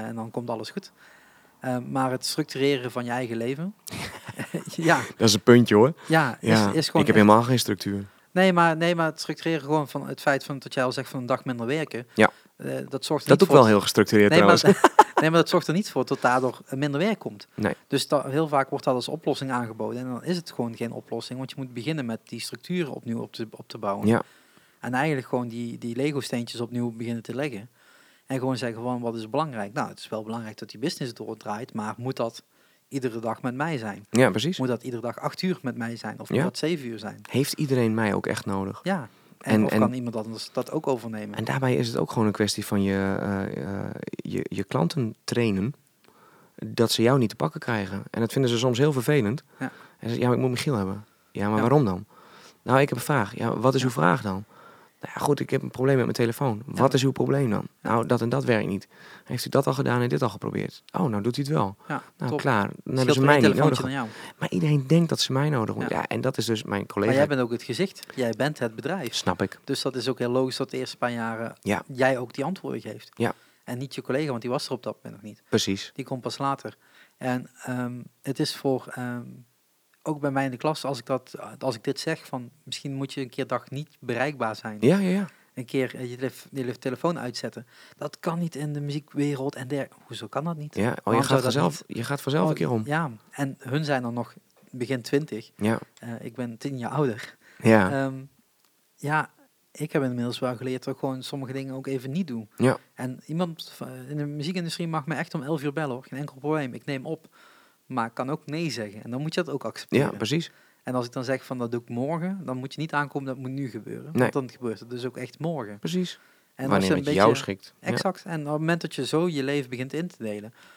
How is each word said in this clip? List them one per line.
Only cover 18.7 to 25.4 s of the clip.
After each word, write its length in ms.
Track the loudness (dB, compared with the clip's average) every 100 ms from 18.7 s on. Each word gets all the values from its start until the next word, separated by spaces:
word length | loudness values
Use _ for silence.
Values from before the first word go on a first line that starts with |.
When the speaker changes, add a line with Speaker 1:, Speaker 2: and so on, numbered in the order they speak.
Speaker 1:
wordt 140 | -2
dat 100 | 0
als 140 | 0 -2
oplossing 420 | -4 -2 -2 -2
aangeboden. 500 | -2 -4 -4 -6 -6
En 80 | -6
dan 160 | -6
is 120 | -4 -4
het 140 | -6
gewoon 240 | -6 -6 -4
geen 160 | -6
oplossing, 460 | -8 -8 -8 -8 -8
want 120 | -10
je 60 | -10
moet 160 | -10
beginnen 320 | -8 -4 -4 -4
met 140 | -6
die 160 | -8 -12
structuren 520 | -10 -10 -6 -4 -4
opnieuw 260 | -6 -6 -6
op 120 | -6
te, 160 | -8 -10
op 180 | -10 -14
te 100 | -6
bouwen. 280 | -4 0 4
Speaker 2:
Ja. 160 | 4 2 _ _ _ _ _
Speaker 1:
En 140 | -4
eigenlijk 320 | 0 0 0 -2
gewoon 200 | -4